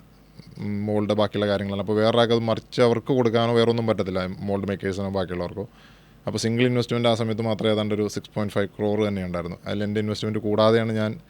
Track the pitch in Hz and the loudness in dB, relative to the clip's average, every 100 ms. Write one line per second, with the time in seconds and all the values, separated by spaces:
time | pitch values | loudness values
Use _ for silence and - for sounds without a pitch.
0 | - - - - - - 104 101 107 104 | -12 -20 -20 -20 -20 -12 -8 -4 -2 -2
1 | 104 104 104 104 104 98 98 98 98 107 | 0 0 0 0 0 0 -2 -4 -2 2
2 | 110 117 117 117 113 110 - - 123 117 | 4 4 4 2 0 -2 -4 2 2 2
3 | - 131 120 113 117 120 113 117 113 104 | 0 0 2 2 2 4 4 2 0 0
4 | 95 92 92 95 98 98 98 98 98 95 | -2 -2 -4 -6 -4 -2 -2 -2 -4 -4
5 | 98 98 92 90 87 90 101 - - - | -2 -2 -2 -4 -6 -8 -10 -14 -20 -20
6 | - - - 107 113 117 123 123 117 120 | -20 -12 -6 -2 0 2 2 2 0 0
7 | 120 113 113 107 113 104 113 107 107 104 | 2 2 0 -2 -2 0 0 0 0 0
8 | 104 107 - - 104 104 101 - 107 104 | -2 -4 -8 -6 -4 -2 -4 -2 -2 0
9 | 104 101 90 87 85 87 98 104 104 104 | 0 -2 -4 -6 -6 -10 -6 -4 -2 -2
10 | 107 104 110 110 107 104 110 113 113 110 | -2 -4 -4 -4 0 4 6 4 2 0
11 | 107 - - | -2 -4 -14